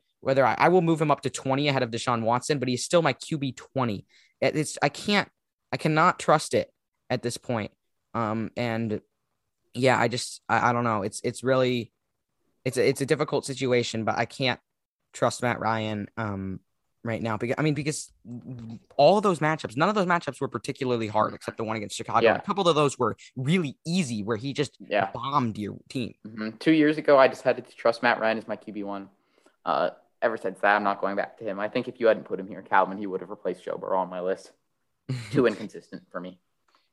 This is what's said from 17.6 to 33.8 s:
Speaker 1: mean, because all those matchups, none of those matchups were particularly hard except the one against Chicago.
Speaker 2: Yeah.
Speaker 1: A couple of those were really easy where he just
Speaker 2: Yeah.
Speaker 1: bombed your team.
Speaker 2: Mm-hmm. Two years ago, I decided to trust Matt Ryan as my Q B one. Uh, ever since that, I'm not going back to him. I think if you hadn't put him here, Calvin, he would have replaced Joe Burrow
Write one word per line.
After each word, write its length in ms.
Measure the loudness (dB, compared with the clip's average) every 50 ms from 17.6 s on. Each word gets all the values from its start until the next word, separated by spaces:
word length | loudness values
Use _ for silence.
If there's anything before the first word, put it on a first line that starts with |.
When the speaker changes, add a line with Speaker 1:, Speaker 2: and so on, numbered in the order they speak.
Speaker 1:
mean, 120 | 0 0 -2
because 380 | -2 -4 -6 -8 -8 -12 -14 _ _ _ -16 -16 -14 -14 -14 -14 -14 -14 -14 -16 -16 -18 _ _
all 240 | 6 6 6 6 6
those 180 | 4 2 2 2
matchups, 380 | 2 0 0 -2 -4 -6 -2
none 120 | 0 2 2
of 60 | 2
those 120 | 2 2
matchups 340 | 2 0 0 0 -4 -6 -6
were 80 | -6 -6
particularly 580 | -6 -6 -8 -8 -6 -4 -2 0 0 0 -2
hard 280 | 0 2 2 2 2 -2
except 220 | -6 -10 -10 -8
the 80 | -6 -6
one 120 | -4 -4
against 200 | -6 -6 -8 -10
Chicago. 280 | -10 -6 0 2 4 6
Speaker 2:
Yeah. 120 | 4 4
Speaker 1:
A 40 | 2
couple 280 | -2 -4 -2 2 2 4
of 60 | 4
those 240 | 4 2 2 2 0
were 180 | 0 -2 -2 -4 -10 -14 _
really 400 | -4 0 0 2 2 0 -2 -6 -8 _
easy 360 | -2 0 0 0 0 -2 -4
where 140 | -2 -2 -4
he 160 | -4 -4 -6
just 240 | -4 -4 -4 -4 -6 _
Speaker 2:
Yeah. 300 | -8 -2 0 0 0 0
Speaker 1:
bombed 440 | -4 -8 -6 -2 0 0 0 0 -2
your 200 | -6 -8 -8 -10 -12 -16 -10
team. 260 | -8 -6 -6 -6 -10 _ -18
Speaker 2:
Mm-hmm. 300 | -16 -10 -8 -8 -8 -8 -2
Two 140 | 2 4
years 260 | 4 6 4 4 2 2
ago, 180 | 4 6 8
I 120 | 8 8 6
decided 400 | 4 0 0 0 0 0 -6 -12
to 80 | -14
trust 260 | 0 0 0 2 2
Matt 180 | 2 0 2 2
Ryan 180 | 0 0 -2 -2
as 100 | -4 -8
my 80 | -10
Q 160 | -10 -10 -12
B 100 | -12 -10
one. 260 | -8 -8 -10 -10 -12 -14 _ _ _ _ _ _ _ _ _ _ _
Uh, 260 | -2 0 2 0 -2 -2 -8 _ _ _ _
ever 160 | -2 -2 -2
since 220 | -2 -6 -8 -4 0
that, 160 | 2 4 4
I'm 80 | 4 4
not 160 | 2 0 0
going 160 | -2 -4 -2
back 220 | -4 -4 -6 -10 -10
to 60 | -10
him. 160 | -8 -6 -6
I 80 | -6 -4
think 180 | -4 -4 -4
if 140 | -4 -4 2
you 80 | 4 4
hadn't 160 | 4 4 0
put 160 | -6 -8 -8
him 80 | -8 -10
here, 120 | -12 -14
Calvin, 380 | -4 2 4 4 4 2 0 -6
he 80 | -6
would 140 | -6 -6 -8
have 100 | -8 -10
replaced 340 | -14 -8 -6 -6 -6 -6 -8
Joe 140 | -10 -10
Burrow 220 | -8